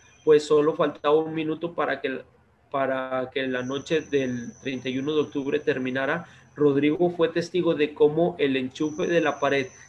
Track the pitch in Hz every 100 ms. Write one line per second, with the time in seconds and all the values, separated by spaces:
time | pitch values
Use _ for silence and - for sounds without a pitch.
0 | _ _ - 151 151 151 151 160 151 147
1 | 147 156 160 160 156 156 170 170 143 135
2 | 135 131 - _ _ _ _ 139 135 131
3 | 131 131 127 139 131 127 123 139 - 160
4 | 147 143 131 123 117 - 131 131 127 127
5 | 139 156 143 147 135 147 151 131 127 127
6 | 135 165 175 - - - 147 139 147 156
7 | 175 170 165 170 170 180 170 151 151 -
8 | 147 156 170 - 143 131 131 - 156 151
9 | - 170 156 - 139 135 131 -